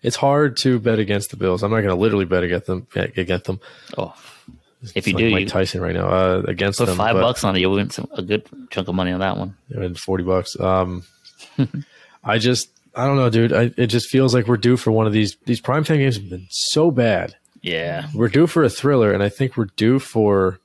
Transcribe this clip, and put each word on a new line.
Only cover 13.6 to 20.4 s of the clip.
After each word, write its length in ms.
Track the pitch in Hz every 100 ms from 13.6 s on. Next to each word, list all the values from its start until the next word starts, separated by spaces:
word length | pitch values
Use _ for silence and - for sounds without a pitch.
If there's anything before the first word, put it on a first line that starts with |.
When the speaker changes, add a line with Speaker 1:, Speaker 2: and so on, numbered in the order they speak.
| 120 -
Speaker 1:
it 100 | 120
just 220 | 117 -
feels 260 | 127 131
like 140 | 123 110
we're 80 | 120
due 200 | 120 127
for 140 | -
one 160 | 110 110
of 60 |
these. 240 | 107 104 - -
These 140 | 117
primetime 380 | - 139 156 156
games 180 | 135 110
have 120 | 98
been 180 | 90 92
so 400 | - - 151 165
bad. 460 | 127 117 92 - - _ _
Speaker 2:
Yeah. 460 | 90 82 85 85 76
Speaker 1:
We're 140 | 104 117
due 180 | 135 165
for 180 | 170
a 60 | 135
thriller, 420 | - 139 135 107
and 100 | 98
I 60 | 101
think 280 | - 135 -
we're 100 | 101 -
due 220 | 110 135
for 580 | - 113 107 98